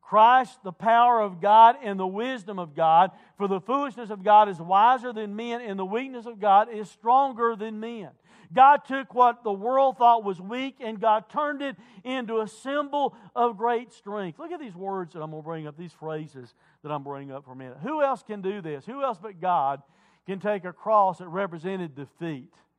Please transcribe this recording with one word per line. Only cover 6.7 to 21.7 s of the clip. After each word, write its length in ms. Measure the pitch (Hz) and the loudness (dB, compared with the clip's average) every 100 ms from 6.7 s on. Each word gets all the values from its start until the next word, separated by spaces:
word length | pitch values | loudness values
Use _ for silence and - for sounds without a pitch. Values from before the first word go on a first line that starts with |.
| 220 208 | -6 -12
stronger 640 | _ 226 254 277 226 233 226 | _ 2 2 2 0 -2 -2
than 240 | 220 214 | -8 -10
men. 320 | 220 233 165 _ _ _ _ | -12 -12 -14 _ _ _ _
God 340 | 170 269 285 - | 6 8 6 2
took 300 | 269 254 240 | -8 -6 4
what 280 | 247 233 | 4 4
the 80 | 233 | -6
world 460 | 196 214 262 269 - | -6 -2 2 2 4
thought 260 | 240 233 | 4 4
was 160 | 208 175 | 0 -8
weak, 360 | 185 240 269 - | -8 -8 -8 -10
and 200 | 240 220 | -12 -2
God 280 | 220 214 220 | 0 0 -2
turned 360 | - 302 285 | -6 -4 -4
it 120 | 277 214 _ - | -8 -10 _ -18
into 380 | 240 262 226 226 | -10 -8 -4 -4
a 60 | 214 | -6
symbol 680 | - 262 285 285 285 269 - 190 - | -10 -6 -6 -4 -4 -4 -6 -14 -2
of 220 | 240 196 | -2 0
great 340 | 233 233 240 | -2 -2 -6
strength. 460 | _ - 208 185 151 | _ -12 -10 -10 -10
Look 140 | 320 | -12
at 80 | 349 | -12
these 160 | 269 175 | -14 -12
words 380 | 196 196 175 | -10 -8 -10
that 100 | 170 | -12
I'm 80 | 156 | -12
gonna 100 | 156 | -12
bring 240 | 151 165 151 | -12 -12 -12
up, 100 | 147 | -14
these 180 | 175 | -18
phrases 600 | _ 156 156 156 131 120 _ _ _ | _ -10 -10 -10 -16 -20 _ _ _
that 80 | 151 | -10
I'm 120 | 147 | -10
bringing 300 | 139 139 139 | -8 -12 -12
up 120 | 135 143 | -16 -16
for 80 | |
a 20 | 127 | -18
minute. 240 | 131 127 | -18 -14
Who 240 | 180 311 | -8 -2
else 180 | 277 247 | -2 -2
can 200 | _ 208 | _ -10
do 200 | 190 208 | -8 -8
this? 240 | 165 147 135 | -8 -12 -12
Who 160 | 269 | -6
else 160 | 269 202 | -6 -6
but 220 | 214 185 | -12 -8
God 420 | 180 175 135 139 _ _ _ _ - | -2 0 0 -4 _ _ _ _ -12
can 120 | 196 | -8
take 260 | 202 208 180 | -4 -4 -6
a 80 | |
cross 440 | 165 - 220 190 170 | -12 0 4 4 0
that 120 | 180 | -8
represented 680 | 170 196 165 165 | -6 -6 -6 -8